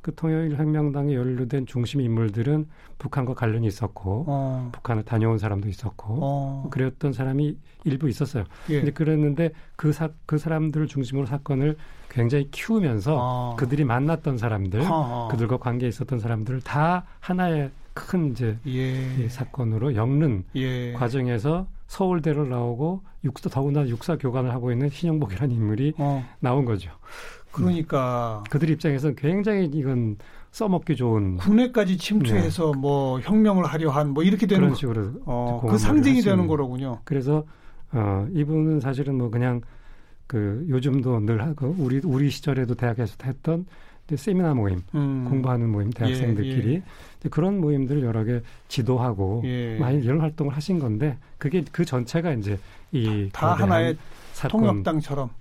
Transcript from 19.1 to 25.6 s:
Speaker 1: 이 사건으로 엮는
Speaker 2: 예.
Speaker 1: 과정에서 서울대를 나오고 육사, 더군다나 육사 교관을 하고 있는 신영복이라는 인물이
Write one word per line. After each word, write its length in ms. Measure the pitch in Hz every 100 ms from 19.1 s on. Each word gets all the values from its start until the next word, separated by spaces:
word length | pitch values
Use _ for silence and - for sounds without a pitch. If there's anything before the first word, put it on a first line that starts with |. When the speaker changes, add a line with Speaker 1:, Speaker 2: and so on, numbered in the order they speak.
| 131
Speaker 1:
이 60 | 117
사건으로 680 | - 131 - 117 110 135 107
엮는 480 | 117 139 156 101 90 135
Speaker 2:
예. 360 | 131 127 120
Speaker 1:
과정에서 720 | 120 120 135 123 120 139 170 190 - -
서울대를 640 | - 185 180 156 143 143
나오고 540 | 123 120 120 156 190 - -
육사, 260 | 139 - -
더군다나 380 | 139 143 143 135
육사 300 | 117 - 160
교관을 340 | 131 127 127
하고 200 | 123 123
있는 180 | 120 143
신영복이라는 680 | - 170 156 139 95 139
인물이 380 | 120